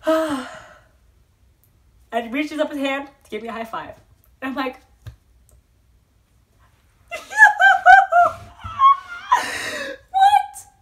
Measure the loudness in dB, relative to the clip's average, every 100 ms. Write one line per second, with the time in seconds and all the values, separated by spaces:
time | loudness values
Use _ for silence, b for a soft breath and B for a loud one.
0 | -2 -2 -2 -6 -10 B B B B _
1 | _ _ _ _ _ _ _ _ _ _
2 | _ -8 -8 -8 -8 -6 -6 -4 -6 -6
3 | -10 _ _ -14 -12 -14 -12 -12 -14 -20
4 | _ _ _ _ -12 -8 -8 -10 _ _
5 | -20 -20 _ _ _ _ _ _ _ _
6 | _ _ _ _ _ _ _ _ _ _
7 | _ -16 -12 2 2 4 2 4 8 8
8 | 8 2 2 0 -18 -18 -16 0 2 2
9 | -2 -18 -4 -2 -2 -8 -10 -10 -12 -14
10 | _ 2 4 4 2 -2 -4 _